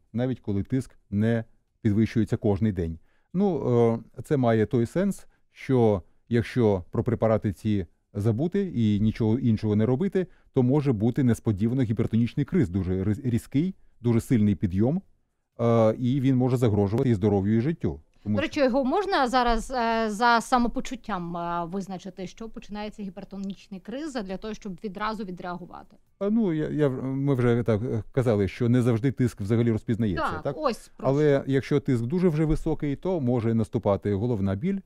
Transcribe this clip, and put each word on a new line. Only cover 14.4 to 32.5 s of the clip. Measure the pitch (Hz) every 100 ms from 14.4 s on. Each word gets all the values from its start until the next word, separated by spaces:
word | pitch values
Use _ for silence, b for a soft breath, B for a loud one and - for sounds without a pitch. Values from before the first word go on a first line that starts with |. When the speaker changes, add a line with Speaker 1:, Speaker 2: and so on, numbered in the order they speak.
| 104 98
Speaker 1:
підйом, | 98 92 117 175 - _ _ _ _ -
е, | 117 117 110 110
і | 123 139
він | 131 131
може | 127 123
загрожувати | 123 101 101 113 135
і |
здоров'ю, | 110 104 101 98 113
і |
життю. | 127 165 95 71 - _
Тому | - 208
Speaker 2:
До |
Speaker 1:
що | 320
Speaker 2:
речі, | 302
його | 262 240 254
можна | 349 381 370 262
зараз, | 254 240 226 -
е, | 254 226 226 220
за | 202 240 233
самопочуттям, | - 254 240 262 - 262 - 190 170 175
е, | 170 170 170
визначити, | 196 190 185 190 180 180
що | - 226
починається | 240 - 202 214 214
гіпертонічний | 202 196 180 196 196 196 - 190
криз, | - 247 311
для | 247 190 185
того, | 220
щоб | 214 208 180
відразу | 220 185 214 208
відреагувати? | 202 175 180 175 175 71 - - _ _
Speaker 1:
А, | 202
ну, | 226 208
я, | 156 151
я, | 143 147
ми | 127 127 135 139 131
вже | 120 117
так, | 117 107
е, | 123 117 -
казали, | - 123 104 95
що | - 120
не | 127
завжди | 120 113 131
тиск | - 127 -
взагалі | 101 113 117
розпізнається, | 107 - 110 113 82 240
Speaker 2:
Так, | 160
Speaker 1:
так? | 143 143
Speaker 2:
ось, | 302 214 - -
прошу. | 127
Speaker 1:
Але | 139 151 139 -
якщо | 135 - 147
тиск | - 123
дуже | 117 180 180
вже | 151
високий, | 156